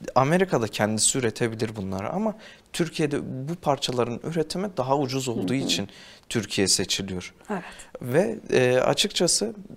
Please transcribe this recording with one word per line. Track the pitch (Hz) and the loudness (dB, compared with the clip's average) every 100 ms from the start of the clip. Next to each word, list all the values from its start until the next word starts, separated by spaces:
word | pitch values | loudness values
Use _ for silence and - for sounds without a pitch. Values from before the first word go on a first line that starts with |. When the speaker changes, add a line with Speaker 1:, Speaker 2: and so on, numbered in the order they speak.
| - | 0
Speaker 1:
Amerika'da | - 135 175 185 151 110 | 4 4 4 4 2 0
kendisi | - 107 110 - 139 | 0 2 2 2 2
üretebilir | 120 - 120 113 113 110 | 0 0 -2 -2 -4 -4
bunları | 95 95 104 | -6 -4 -4
ama | 185 220 208 - - _ | -2 -2 -4 -12 -20 _
Türkiye'de | - 165 - 151 139 - 131 139 | -4 -4 0 -2 -2 -4 -8 -8
bu | |
parçaların | 170 - 139 - 123 117 117 | -4 0 0 0 0 0 -2
üretimi | - 165 156 180 202 - | -4 -4 -2 -4 -6 -4
daha | 127 143 | 0 0
ucuz | 135 135 131 | 0 -2 -2
olduğu | 113 92 | -2 -2
Speaker 2:
Hı | 131 | -2
hı. | |
Speaker 1:
için | - - 101 - - - - | 0 -2 -4 -10 -20 -20 -4
Türkiye | 120 98 - 95 | -4 -2 0 2
seçiliyor. | - 95 - 98 92 - - - | 2 0 -2 -4 -6 -10 -14 -8
Speaker 2:
Evet. | 196 - - - - | -8 -8 -16 -18 -12
Speaker 1:
Ve, | 127 139 214 220 - | 0 2 2 -2 2
e, | - 127 127 | 4 6 4
açıkçası, | 127 139 208 - 175 - 208 214 - | 4 2 0 2 2 2 0 -6 -16